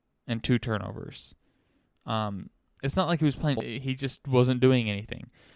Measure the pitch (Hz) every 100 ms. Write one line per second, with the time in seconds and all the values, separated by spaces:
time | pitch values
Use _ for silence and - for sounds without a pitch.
0 | _ _ - 117 - 120 127 104 98 107
1 | - - - - _ _ _ _ _ _
2 | - 110 107 98 - - _ _ 139 190
3 | 160 165 151 - 156 135 123 117 135 131
4 | 135 - 139 127 123 127 127 127 110 101
5 | - - - _ _